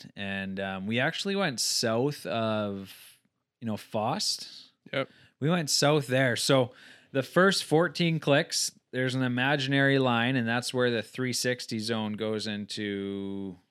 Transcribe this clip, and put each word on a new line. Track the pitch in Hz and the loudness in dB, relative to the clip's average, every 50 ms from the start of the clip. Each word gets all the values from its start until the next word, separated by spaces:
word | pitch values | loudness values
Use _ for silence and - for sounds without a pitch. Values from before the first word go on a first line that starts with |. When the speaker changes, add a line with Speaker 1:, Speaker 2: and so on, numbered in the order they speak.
| - - - | -16 -16 -12
Speaker 1:
And, | 98 101 98 98 98 98 95 95 98 | -10 -8 -6 -6 -6 -6 -6 -6 -6
um, | 98 95 95 95 95 | -6 -6 -6 -6 -4
we | 104 113 120 | -2 0 0
actually | 131 160 160 - - 196 196 | 0 0 -2 -4 -4 -4 -2
went | 196 196 160 127 107 | -2 -2 -2 -2 -2
south | - - - - - 113 110 117 131 147 143 - - | -4 -2 -2 0 0 0 0 2 0 -2 -2 -4 -6
of, | 85 87 113 113 110 107 107 104 104 101 98 95 - - - - - - _ _ _ _ _ _ _ _ - | -4 -2 -2 0 0 0 -2 -2 -4 -6 -8 -10 -14 -18 -20 -20 -20 -20 _ _ _ _ _ _ _ _ -10
you | 120 | -8
know, | 113 104 | -6 -6
Fost. | 101 - - - 110 107 120 151 208 - - - - - - - - - - _ _ - - | -6 -6 -4 -2 -2 0 0 -2 -2 -2 -4 -4 -6 -8 -14 -16 -20 -20 -20 _ _ -14 -8
Speaker 2:
Yep. | - 139 131 - _ _ - _ _ - | -6 -6 -6 -6 _ _ -20 _ _ -4
Speaker 1:
We | 127 151 | 0 0
went | 180 180 156 131 | 0 0 0 0
south | - - 151 143 151 151 135 | 2 4 4 4 4 4 2
there. | 127 127 131 135 127 113 | 2 2 2 2 2 2
So | - - - 139 135 123 120 - - - - - - _ _ | 2 2 4 4 4 4 2 -2 -12 -20 -20 -20 -20 _ _
the | - 135 | -4 -4
first | 131 - - 175 185 196 180 - - | -2 2 4 6 6 6 4 2 0
fourteen | - 147 156 175 165 147 - 175 165 160 151 | 2 2 4 2 2 0 0 0 0 0 0
clicks, | - 151 139 147 165 - - - - - - _ _ _ | 2 4 4 4 4 2 -2 -2 -2 -4 -6 _ _ _
there's | - 127 127 127 123 | -4 -2 -2 0 0
an | 131 | 0
imaginary | 131 123 123 123 127 139 151 147 131 135 139 139 139 139 139 135 | 0 0 0 2 2 2 2 0 0 2 2 4 4 4 4 4
line, | 131 127 120 117 117 123 135 | 4 4 4 2 2 2 2
and | 131 117 | 0 0
that's | 113 117 123 117 - - | 0 -2 -2 -2 -2 0
where | 127 123 123 | 0 2 2
the | 120 110 104 | 2 0 -2
three | - - - 131 127 117 | -4 -6 -6 -4 -4 -2
sixty | - - 127 123 123 - - 120 | -2 0 -2 -2 -2 -4 -6 -6
zone | 110 107 113 117 110 110 107 107 | -4 -2 -2 -2 -2 -2 -4 -4
goes | 101 110 110 110 107 101 | -4 -4 -2 -4 -4 -4
into | 110 104 104 104 - - 110 107 101 101 98 98 98 98 98 98 98 98 98 98 98 90 92 _ _ | -4 -6 -6 -6 -8 -6 -6 -4 -4 -4 -4 -4 -4 -6 -6 -6 -6 -8 -8 -8 -10 -10 -14 _ _